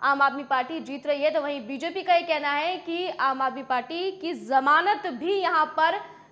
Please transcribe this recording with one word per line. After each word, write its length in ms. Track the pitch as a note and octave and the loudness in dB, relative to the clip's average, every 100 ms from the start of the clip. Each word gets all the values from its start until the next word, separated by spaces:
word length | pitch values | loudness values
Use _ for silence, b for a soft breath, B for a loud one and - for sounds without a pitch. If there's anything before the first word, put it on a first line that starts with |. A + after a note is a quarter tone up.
आम 180 | C4+ C#4 | 2 4
आदमी 220 | C#4 C4 | 4 2
पार्टी 360 | C4 C4 B3+ D#4+ | 0 0 0 -6
जीत 260 | A#3 C#4 D4 | -8 -6 -2
रही 140 | C#4+ | 0
है। 80 | D4+ | 2
तो 100 | D#4 | 2
वहीं 260 | C#4+ C#4+ A3 | -2 -4 -6
बीजेपी 360 | C4+ E4 F#4+ | -6 -4 -2
का 120 | F#4 F4 | 2 2
ये 60 | |
कहना 300 | E4+ D4+ C#4+ | 2 0 0
है 260 | C#4+ D#4+ F#4 | 0 -2 -4
कि 320 | F4 E4+ F#4 | -4 -4 -4
आम 320 | - C4+ C4 | -2 0 0
आदमी 220 | C4+ B3 | -2 -4
पार्टी 480 | C4 B3+ B3+ E4 F#4+ | -2 -2 -2 -6 -6
की 220 | F#4+ E4 | -6 -6
जमानत 760 | C4 G#3 C4 C4+ D4+ F4+ G#4 F#4+ | -6 0 2 6 4 4 0 -2
भी 200 | B3 E4 | -4 -2
यहाँ 320 | G4 F4 E4 D#4 D#4 | 0 2 2 2 2
पर 220 | E4 G4 B B B | 2 0 B B B